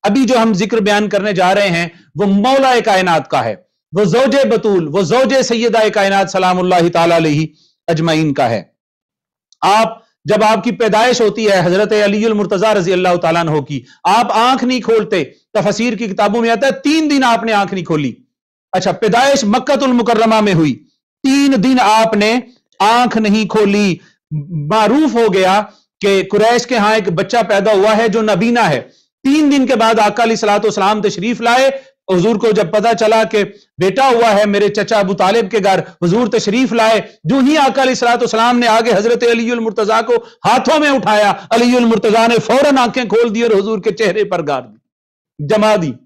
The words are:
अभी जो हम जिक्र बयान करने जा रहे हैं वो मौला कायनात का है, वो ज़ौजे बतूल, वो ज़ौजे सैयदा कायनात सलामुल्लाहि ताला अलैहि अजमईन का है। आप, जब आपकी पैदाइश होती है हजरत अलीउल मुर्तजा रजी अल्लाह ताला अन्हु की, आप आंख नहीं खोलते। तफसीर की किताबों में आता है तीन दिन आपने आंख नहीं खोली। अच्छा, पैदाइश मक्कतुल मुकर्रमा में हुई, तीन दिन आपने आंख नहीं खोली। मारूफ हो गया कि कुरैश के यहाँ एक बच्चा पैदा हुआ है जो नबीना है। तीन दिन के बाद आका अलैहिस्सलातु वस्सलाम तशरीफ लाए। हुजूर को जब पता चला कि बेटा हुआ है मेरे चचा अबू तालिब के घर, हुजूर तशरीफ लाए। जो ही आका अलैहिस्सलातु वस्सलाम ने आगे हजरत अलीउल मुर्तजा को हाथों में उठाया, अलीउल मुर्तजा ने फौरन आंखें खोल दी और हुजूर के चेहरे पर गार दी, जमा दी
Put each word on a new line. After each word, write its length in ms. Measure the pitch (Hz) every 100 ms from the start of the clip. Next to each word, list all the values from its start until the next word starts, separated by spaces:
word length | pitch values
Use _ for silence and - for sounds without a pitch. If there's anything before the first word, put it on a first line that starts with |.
अभी 200 | 208 233
जो 140 | 233 247
हम 160 | 226
जिक्र 260 | 185 208 226
बयान 280 | 202 208 208
करने 240 | 208 208
जा 200 | 185 180
रहे 160 | 208 202
हैं 420 | 170 170 - _ 143
वो 100 | 202
मौला 540 | 196 247 269 262 240
कायनात 460 | 220 190 185 160 -
का 160 | 139
है, 260 | 113 101 _ _ _
वो 100 | 175
ज़ौजे 400 | 202 226 262 277
बतूल, 440 | 269 233 220 190 156
वो 140 | 170
ज़ौजे 400 | 170 254 262 269
सैयदा 460 | - 233 233 220 214
कायनात 400 | 214 196 196 190
सलामुल्लाहि 640 | 190 185 185 180 180 170
ताला 260 | 170 170 170
अलैहि 360 | 160 151 156 _ _ _ -
अजमईन 440 | 160 165 156 160
का 140 | 139 123
है। 300 | 110 - _ _ _ _ _ _ _ _ _
आप, 400 | 170 - 226 - _ _ -
जब 160 | 208
आपकी 300 | 214 220 240
पैदाइश 480 | 185 220 214 247 247
होती 240 | 220 208
है 160 | 220 185
हजरत 320 | 175 185 208
अलीउल 420 | 214 202 208 226
मुर्तजा 380 | 208 190 196 220
रजी 200 | 208 175
अल्लाह 240 | 180 180 175
ताला 240 | 165 170
अन्हु 220 | 165 151
की, 240 | 135 139 - _ 175
आप 240 | 226 247
आंख 340 | - 240 262
नहीं 160 | 247 254
खोलते। 560 | 220 226 202 196 135 _ _ 214
तफसीर 380 | 165 - 240
की 140 | 202 226
किताबों 320 | 190 208 233
में 100 | 226
आता 160 | 226 269
है 60 |
तीन 360 | - 285 320 311
दिन 160 | 277
आपने 280 | 254 233 226
आंख 220 | 208 190
नहीं 100 | 190
खोली। 400 | 165 156 135 107 _ _ _ _ _
अच्छा, 180 | 185 185
पैदाइश 520 | - 220 233 277 277
मक्कतुल 480 | 202 247 254 277 269
मुकर्रमा 480 | 247 233 220 220 220
में 120 | 208
हुई, 200 | 170 151 117 _ _ _ _
तीन 340 | 269 277 277 262
दिन 220 | 254 254
आपने 640 | 202 220 226 214 214 247 240 _ _ _
आंख 380 | 202 240 247 226
नहीं 280 | 214 214 208
खोली। 540 | 220 208 202 202 160 _ _ _ 151 147
मारूफ 600 | 165 147 214 208 277 302
हो 160 | 233 220
गया 300 | 190 185 202 208 _ _ _
कि 240 | 202 196
कुरैश 400 | 190 202 220 240
के 100 | 240
यहाँ 220 | 240 208 220
एक 140 | 202
बच्चा 320 | 170 190 240
पैदा 300 | 214 202 208
हुआ 200 | 202 214
है 160 | 214 226
जो 140 | 226
नबीना 400 | 214 185 226 240
है। 180 | 196 131 - _ _ _
तीन 260 | 269 302 294
दिन 160 | 277 262
के 100 | 247
बाद 240 | 226 226
आका 220 | 208 208
अलैहिस्सलातु 460 | 233 220 208 208 214
वस्सलाम 340 | 208 196 214
तशरीफ 380 | 202 180 214 226
लाए। 280 | 233 247 269 269 - _ -
हुजूर 260 | 180 202 220
को 140 | 226
जब 200 | 208 180
पता 200 | 214 226
चला 320 | 226 214 220
कि 200 | 220 214 196 - _ -
बेटा 260 | 185 196 269
हुआ 220 | 233 233
है 180 | 202 208
मेरे 220 | 202 208
चचा 320 | - 196 220
अबू 140 | 190
तालिब 340 | 190 190 226 202
के 120 | 226
घर, 200 | 196 185 - -
हुजूर 260 | 175 214 240
तशरीफ 440 | 226 208 226 262
लाए। 460 | 226 220 220 - _ 151
जो 140 | 269
ही 160 | 262 311
आका 260 | 269 277
अलैहिस्सलातु 420 | 262 247 240 240
वस्सलाम 320 | 233 220 233 247
ने 100 | 240
आगे 260 | 220 233
हजरत 320 | 202 220 240
अलीउल 360 | 233 233 233 240
मुर्तजा 420 | 226 214 208 220
को 140 | 214 196
हाथों 600 | - _ 185 247 254 302
में 120 | 294
उठाया, 400 | 269 208 214 208
अलीउल 540 | - - 226 240 247
मुर्तजा 420 | 233 220 226 220 226
ने 120 | 233
फौरन 400 | - 254 294 269
आंखें 300 | 240 254 226
खोल 220 | 220 240
दी 120 | 214
और 120 | 233
हुजूर 260 | 196 190 180
के 120 | 208
चेहरे 320 | 190 208 208
पर 180 | 196 175
गार 200 | 147 135
दी, 160 | 120 - _ _ _ _ _ - 147
जमा 300 | 214 214 202
दी 180 | 156 120